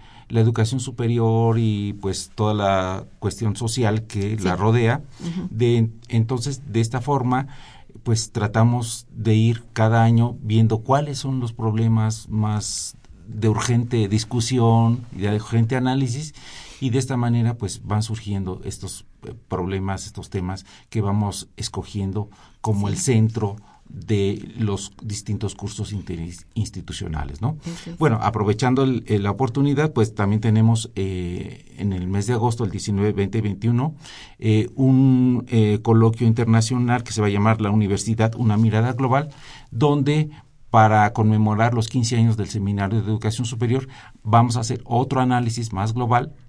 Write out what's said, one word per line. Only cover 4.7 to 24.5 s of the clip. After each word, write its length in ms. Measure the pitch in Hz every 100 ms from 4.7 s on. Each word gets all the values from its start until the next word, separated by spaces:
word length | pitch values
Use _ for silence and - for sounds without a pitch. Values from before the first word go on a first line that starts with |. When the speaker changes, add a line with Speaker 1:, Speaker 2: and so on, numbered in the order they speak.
| 117 117 139 156 -
Speaker 2:
Ujú. 280 | 170 170 185
Speaker 1:
De, 400 | 110 120 120 113 - -
entonces, 540 | 117 113 127 131 139 -
de 80 | 107
esta 200 | 113 131
forma, 460 | 123 143 123 127 135 - - - - -
pues, 300 | - 113 -
tratamos 720 | - 104 110 117 120 117 - -
de 240 | 117 110
ir 300 | 110 113 117 -
cada 280 | - 110 113
año 360 | 117 117 120 -
viendo 380 | 110 110 110 -
cuáles 400 | 113 135 147 139
son 220 | 135 131
los 120 | 120
problemas 800 | 117 113 107 110 113 110 110 -
más 680 | 110 107 107 98 - - - - - -
de 240 | 110 110
urgente 580 | 104 - 120 117 120 101
discusión 960 | 110 113 123 113 127 117 117 117 120 -
y 40 | 92
de 160 | 101
urgente 420 | 107 - 117 113 131
análisis, 580 | 127 135 131 123 156 - - - - -
y 100 | 131
de 80 | 127
esta 180 | 131 131
manera, 420 | 120 120 113 117
pues, 240 | 98 -
van 180 | - 107
surgiendo 600 | 113 107 104 101 92 92
estos, 400 | - - 95 - - -
eh, 100 | - - -
problemas, 580 | 92 90 98 95 95 -
estos 240 | - 87
temas 340 | 101 90 95 - - _
que 140 | 113
vamos 460 | 101 104 104 95 - -
escogiendo 720 | 110 - 90 104 98 101 101 - - _
como 260 | 113 101 101
el 80 | 101
Speaker 2:
Sí. 60 |
Speaker 1:
centro 540 | - 113 113 110 107 107 - - -
de 640 | - 85 104 98 101 -